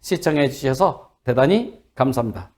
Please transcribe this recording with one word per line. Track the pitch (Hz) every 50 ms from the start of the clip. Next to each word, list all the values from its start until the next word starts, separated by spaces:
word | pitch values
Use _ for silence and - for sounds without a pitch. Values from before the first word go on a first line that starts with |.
시청해 | - - 190 160 - 175 156 147 143 135
주셔서 | 131 - - 135 131 135 190 180 143 - - _ _ _ _
대단히 | - 120 123 131 151 190 220 240 - - - _ _ _
감사합니다. | - 131 135 127 123 117 110 98 95 92 - _